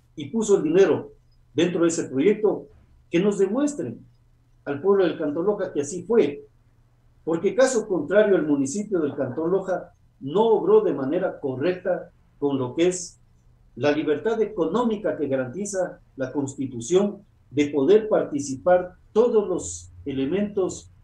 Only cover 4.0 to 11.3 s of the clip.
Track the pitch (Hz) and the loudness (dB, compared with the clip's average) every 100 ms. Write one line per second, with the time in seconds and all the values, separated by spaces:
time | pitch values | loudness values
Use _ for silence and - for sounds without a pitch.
4 | - _ _ _ _ _ 143 143 190 196 | -18 _ _ _ _ _ -8 -2 2 4
5 | 175 147 147 156 190 208 135 151 139 180 | 2 0 -4 -2 -2 -2 -4 -4 -6 -8
6 | - 233 143 - - _ _ _ _ _ | 0 2 2 -2 -14 _ _ _ _ _
7 | _ _ - 165 190 220 262 233 208 170 | _ _ -6 -2 0 2 2 2 -2 -4
8 | 143 202 208 180 151 143 131 208 202 175 | 2 4 4 2 2 0 0 -4 -4 -2
9 | 143 139 123 139 165 190 190 175 - _ | -2 -4 -6 -4 -2 -2 -2 -6 -8 _
10 | _ _ 135 180 226 202 170 214 180 135 | _ _ -4 2 4 2 4 4 4 0
11 | 135 175 185 | -2 -2 -2